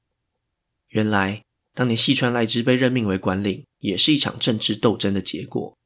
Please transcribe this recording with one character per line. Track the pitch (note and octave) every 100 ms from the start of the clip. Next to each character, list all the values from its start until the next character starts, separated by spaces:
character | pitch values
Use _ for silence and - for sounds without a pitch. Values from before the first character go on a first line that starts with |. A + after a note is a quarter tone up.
| _ _ _ _ _ _ _ _ _
原 | - G#2+
来， | G2+ F#2+ G#2+ - _ _ -
当 | B2+
年 | A2+
细 | - C3
川 | B2+
赖 | A#2+ A2+
之 | A#2
被 | A#2+ B2+
任 | B2+
命 | B2+ G#2+
为 | F#2+
管 | G2+ F#2+
领， | G2+ - - _
也 | G#2 F#2
是 | -
一 | D3
场 | - A2+
政 | - G#2+
治 | - G#2
斗 | A#2+ F#2+
争 | G2+
的 | G2
结 | F2+ D#2 -
果。 | - - -